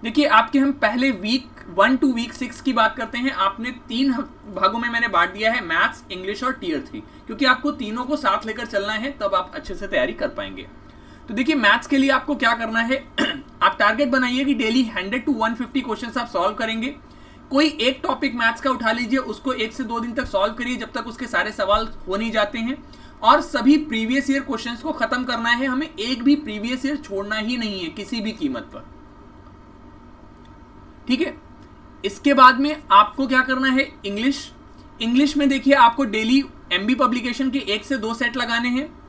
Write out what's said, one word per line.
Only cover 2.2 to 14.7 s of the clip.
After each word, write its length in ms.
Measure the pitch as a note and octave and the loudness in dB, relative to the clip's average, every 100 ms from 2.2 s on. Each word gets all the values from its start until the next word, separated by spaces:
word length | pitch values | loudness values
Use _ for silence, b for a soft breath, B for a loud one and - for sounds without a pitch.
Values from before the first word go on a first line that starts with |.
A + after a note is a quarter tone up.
| A#3 - | -4 -6
six 180 | B3 - | -8 -6
की 120 | - | -4
बात 240 | B3+ A3 - | 2 0 0
करते 220 | A3+ A#3+ | -8 -4
हैं। 120 | B3+ | -4
आपने 400 | - D4 G3 A#3 | 0 -2 -2 -10
तीन 400 | A#3 - A3+ C#4 | -10 -8 -2 0
हक-, 440 | B3 - - G#3+ | 0 -4 -12 -12
भागों 240 | F#3+ G3 A3+ | 0 0 0
में 100 | A#3+ | -4
मैंने 200 | A#3 A#3 | -2 0
बांट 240 | E3+ F3 | 0 0
दिया 200 | G3+ A3 | 0 0
है, 120 | A#3+ | 0
maths, 400 | F3+ E3 A3 - - | -2 0 0 -2 -14
English 340 | F#3 F#3 G#3 | -10 -8 -4
और 80 | B3+ | -4
tier 320 | C4 F3+ D3+ - | -4 -4 -6 -6
three, 100 | - | -14
क्योंकि 440 | - - - A3 | -16 -20 -14 -2
आपको 260 | C4+ B3+ C#4+ | 2 2 0
तीनों 340 | D4 G#3 A3+ | -4 -6 -6
को 120 | B3+ D4 | -4 -2
साथ 300 | A#3 G3 A3 | 0 0 -2
लेकर 200 | G#3+ A#3 | -8 -4
चलना 260 | G3+ G3+ | -4 -2
है, 260 | G#3+ B3 C#4 | -4 -6 -6
तब 140 | G3+ | -2
आप 180 | F#3+ F#3 | -2 -2
अच्छे 200 | D#4 - | -10 -10
से 120 | F3+ G3+ | -10 -4
तैयारी 260 | E3 B2+ | -2 -2
कर 160 | - D3 | -2 -6
पाएंगे। 340 | - G2 F#2+ F#2 - - B B B - | -6 -12 -12 -16 -18 -20 B B B -10
तो 60 | |
देखिए, 200 | G#3+ B3+ | -4 0
maths 320 | D4+ G#3 G#3 - | 2 4 4 2
के 100 | C#4 | 2
लिए 140 | C4+ | 4
आपको 260 | C4+ C#4 C#4 | 2 0 0
क्या 180 | B3 | 0
करना 260 | A#3 A3+ A3+ | 0 -2 -2
है, 240 | A#3 C4+ - - | 0 -2 -4 -4
<clears throat> 240 | - C#4 - - | -4 -4 -12 0
आप 140 | D4 - | 0 4
target 300 | D#4 A3+ C#4+ | 2 4 2
बनाइए 360 | C4 B3+ B3+ | 2 2 0
कि 100 | C4+ | 0
daily 440 | B3 A3 | 2 2